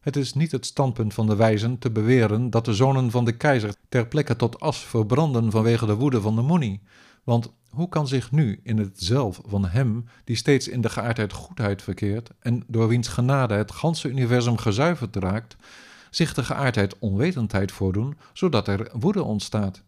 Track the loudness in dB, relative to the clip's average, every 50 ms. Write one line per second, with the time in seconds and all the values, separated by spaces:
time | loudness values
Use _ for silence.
0 | _ -4 -2 -2 -4 -2 0 -2 -2 0 -2 -6 -6 -6 -2 0 0 0 0 -2
1 | -2 -2 0 0 0 2 4 4 4 4 4 2 0 -2 -4 -2 -4 -2 -2 0
2 | 2 4 4 4 4 4 2 0 0 2 0 0 0 2 2 2 4 4 4 2
3 | 2 2 2 2 0 0 -2 0 2 2 2 2 0 -2 -8 _ _ _ -2 -2
4 | 0 0 -2 -2 0 0 0 0 0 -2 -2 -2 -4 -4 -4 -4 -10 -4 0 0
5 | 2 2 2 2 2 2 2 2 2 2 2 2 4 4 2 2 2 0 0 2
6 | 2 2 2 2 2 2 0 2 2 2 2 2 2 0 -4 -8 -10 _ _ -20
7 | -20 -20 _ _ _ 0 0 0 0 -2 _ _ _ _ -6 -6 -6 -2 -2 -2
8 | -2 0 -2 -2 -2 0 2 2 2 2 0 -4 _ -2 -2 0 -2 -2 -6 -8
9 | -2 0 0 2 0 -2 -4 -8 -10 -4 -2 -2 -2 0 2 2 2 2 0 -2
10 | -6 -12 _ _ _ -6 -6 -2 2 2 2 2 2 -2 -4 -2 -2 -2 -2 -2
11 | -2 -2 -2 -2 -2 -4 -4 -10 -16 -16 -8 -4 -2 -2 -2 -2 -6 -8 -6 -4
12 | -2 -2 -2 -4 -6 -12 -20 _ _ -2 -2 -2 -4 -4 0 0 2 4 2 2
13 | 0 -2 -2 0 0 2 2 2 2 2 2 0 0 -2 -4 -2 -2 -2 -2 -2
14 | -6 -4 -2 0 2 2 2 2 4 2 0 0 0 0 0 2 2 0 0 -2
15 | -4 -6 -4 -2 -2 -2 -2 -2 -6 -10 -20 -20 _ -20 -20 -20 -20 -20 -20 -20
16 | -20 _ -2 -2 -2 -2 0 -4 -4 -4 -2 0 0 0 2 2 0 0 -2 -4
17 | -4 -2 0 0 0 0 0 -2 -4 -2 0 -2 -2 -2 -2 -2 -2 0 0 0
18 | -2 -4 -6 _ -18 -20 _ -2 -2 2 2 2 0 0 -2 -2 -2 -6 -8 -2
19 | 0 0 0 0 -2 -2 -2 -4 -4 -4 -4 -2 -2 -2 -6 -10 -18